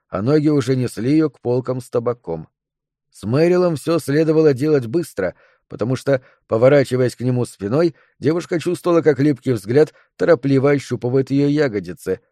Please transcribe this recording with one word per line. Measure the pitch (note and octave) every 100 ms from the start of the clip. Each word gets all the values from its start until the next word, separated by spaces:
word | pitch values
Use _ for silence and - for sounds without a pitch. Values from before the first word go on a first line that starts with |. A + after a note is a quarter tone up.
| _
а | F#2
ноги | A2 D3+ D3
уже | D3 B2
несли | C3 A#2+ - A#2+
ее | D#3 D#3
к | -
полкам | A#2+ B2 B2+ B2+
с | -
табаком. | B2 A#2 A#2+ - E2 D#2 _ _ _ _ _ _
С | -
Мэрилом | G2 C3 E3+ F3+ F3+ D#3
все | - E3
следовало | - D3 D#3 D#3 D#3
делать | B2+ D3+ D3 A#2
быстро, | D3+ D#3+ - F2+ - _ _ _
потому | - A2
что, | C3 - C3+ - _ _
поворачиваясь | A2 B2+ D3 B2 B2+ B2+
к | -
нему | B2 B2
спиной, | A#2+ - G2+ C3+ F3 - _ _
девушка | C3+ E3+ - F3
чувствовала, | E3+ F3 F3+ E3+
как | D#3 C#3
липкий | D3 C#3 -
взгляд | A#2 F#2+ C3 D3+ - _ -
торопливо | F3 E3 C#3+ C3+ C3+
ощупывает | C#3+ - B2 B2 C3 C3
ее | C#3 C#3+
ягодицы, | D3 D3 G#2 F2 E2+ - - _